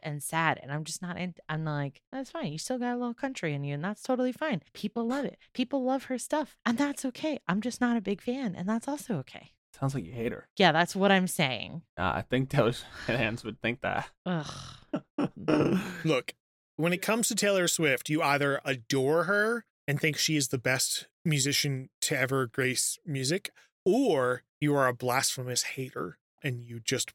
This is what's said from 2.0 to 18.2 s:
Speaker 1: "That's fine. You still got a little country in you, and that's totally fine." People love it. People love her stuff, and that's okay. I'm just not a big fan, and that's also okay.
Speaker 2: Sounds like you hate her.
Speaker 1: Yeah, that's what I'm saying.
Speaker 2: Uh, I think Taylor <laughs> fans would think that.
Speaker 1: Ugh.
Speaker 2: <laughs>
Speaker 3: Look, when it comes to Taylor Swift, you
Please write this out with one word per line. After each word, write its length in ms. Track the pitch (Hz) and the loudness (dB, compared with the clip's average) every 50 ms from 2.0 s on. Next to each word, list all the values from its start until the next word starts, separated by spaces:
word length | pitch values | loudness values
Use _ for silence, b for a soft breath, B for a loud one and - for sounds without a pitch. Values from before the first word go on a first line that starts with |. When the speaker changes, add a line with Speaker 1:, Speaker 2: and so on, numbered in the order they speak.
| _ _ - | _ _ -10
Speaker 1:
"That's 180 | 262 262 - | -8 -8 -8
fine. 220 | - 330 294 156 147 | -8 -6 -6 -6 -6
You 60 | 156 | -6
still 200 | - - 254 254 | -6 -4 -4 -2
got 140 | 240 240 247 | -2 -2 -2
a 40 | 247 | -2
little 160 | 247 240 233 | -4 -4 -6
country 400 | - - 175 165 - - 160 147 | -4 -6 -6 -6 -4 -4 -2 -2
in 100 | 139 143 | -2 -2
you, 80 | 143 143 | -4 -4
and 80 | 143 156 | -4 -4
that's 200 | 196 214 - - | -4 -6 -4 -2
totally 300 | - 254 240 254 254 247 | 0 0 2 2 0 0
fine." 280 | - 302 311 254 160 - _ - | -2 -2 -2 -2 -2 -4 _ -12
People 320 | - - 202 - 233 233 | -8 -6 -6 -4 -2 -2
love 180 | 226 254 285 269 | -2 0 -2 -2
it. 140 | - - - b b b | -4 -6 -10 b b b
People 280 | - 254 247 - 277 254 | -4 -2 0 0 0 2
love 220 | 254 262 269 - | 2 0 0 -2
her 140 | - 262 233 | -4 -6 -6
stuff, 400 | - - - 302 294 - - _ - | -4 -2 0 0 0 -2 -6 _ 0
and 100 | 233 240 | 0 2
that's 300 | 233 285 285 277 - - | 2 2 0 0 -2 -6
okay. 340 | 262 - - - 311 294 - _ - | -6 -6 -4 -4 -4 -4 -4 _ -2
I'm 140 | 180 208 208 | -2 0 0
just 180 | 247 - - | -2 -2 0
not 160 | 247 240 233 | 2 2 2
a 60 | 233 185 | 2 0
big 180 | 196 202 - | -2 -4 -4
fan, 340 | - - 247 277 269 208 165 | -4 -4 -4 -2 -2 -4 -4
and 140 | - 180 196 | -4 -2 -2
that's 180 | 220 233 - | -2 -2 -2
also 300 | - 285 285 - - 220 143 | -4 -6 -6 -4 -4 -4 -4
okay. 320 | 131 - - - - - _ _ _ _ - | -4 -8 -12 -18 -18 -20 _ _ _ _ -8
Speaker 2:
Sounds 220 | - 135 139 139 | -4 -2 -2 -2
like 100 | 135 90 | -2 -6
you 80 | 82 127 | -6 -6
hate 180 | 120 113 123 - | -4 -4 -4 -4
her. 140 | - - _ - - | -6 -10 _ 2 6
Speaker 1:
Yeah, 140 | 196 170 147 | 6 6 6
that's 220 | 160 175 - - | 6 4 2 2
what 160 | 196 190 202 | 2 4 6
I'm 160 | 196 190 185 | 6 6 4
saying. 560 | 175 - - 156 131 123 101 - - - 170 - _ - | 2 0 0 0 0 0 -4 -6 -8 -12 -12 -14 _ -6
Speaker 2:
Uh, 160 | - 90 92 - | -2 0 0 0
I 60 | 90 - | 0 -2
think 280 | - 123 127 135 135 | 0 2 2 2 2
Taylor 220 | - 147 110 110 123 | 4 4 4 4 4
<laughs> 340 | - - - - - - | 0 -6 -14 -14 -8 -4
fans 380 | - 113 131 117 110 110 117 - | -2 0 0 0 0 -2 -4 -6
would 160 | 110 107 - - | -8 -8 -4 -2
think 180 | 113 117 - | -2 -2 -2
that. 300 | - 98 - - - - - _ - | -2 -2 -2 -2 -4 -6 -10 _ -6
Speaker 1:
Ugh. 720 | 180 180 160 143 - - - - - - - - _ - - - _ _ | -4 -4 -2 -4 -6 -10 -12 -12 -14 -16 -18 -10 _ -6 -6 -6 _ _
Speaker 2:
<laughs> 880 | - 294 - - - - 156 156 151 143 - - 185 - 185 180 175 - | -4 -4 -4 -4 -4 0 2 4 4 4 4 2 0 0 -2 -6 -4 0
Speaker 3:
Look, 300 | 160 147 127 - - - _ _ _ _ _ _ _ _ | 0 0 0 0 -4 -12 _ _ _ _ _ _ _ _
when 160 | - 151 170 180 | -2 0 0 0
it 100 | 175 - | 0 0
comes 260 | - 214 233 294 - | 0 0 0 0 0
to 60 | 233 | 0
Taylor 340 | 190 208 202 202 190 175 - | 2 2 2 4 4 4 2
Swift, 400 | - - 165 143 131 - - - | 2 4 4 4 4 2 0 0
you 120 | 156 160 | 0 2